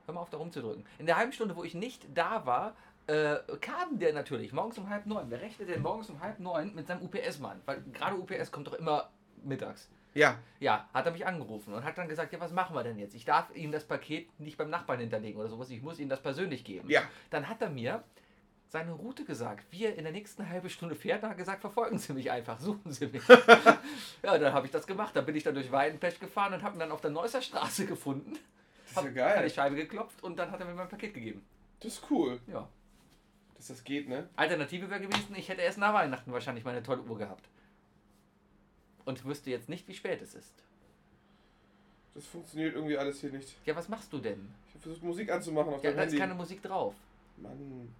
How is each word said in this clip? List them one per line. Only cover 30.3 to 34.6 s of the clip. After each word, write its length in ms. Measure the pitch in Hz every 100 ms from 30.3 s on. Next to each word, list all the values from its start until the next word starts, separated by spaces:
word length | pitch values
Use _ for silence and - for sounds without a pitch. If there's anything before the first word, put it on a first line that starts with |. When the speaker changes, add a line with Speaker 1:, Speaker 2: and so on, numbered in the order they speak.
| 170
Speaker 1:
dann 120 | 170
hat 80 | 185
er 60 | 180
mir 80 |
mein 140 | 175 180
Paket 240 | 208 208
gegeben. 320 | - 110 98 - - - -
Speaker 2:
Das 140 | -
ist 100 | - -
cool. 300 | 285 139 123 -
Speaker 1:
Ja. 220 | - - - - - - - _ _ _ -
Speaker 2:
Dass 100 | -
das 160 | 120
geht, 240 | - 143 139
ne? 200 | 127 175 -
Speaker 1:
Alternative 520 | 160 170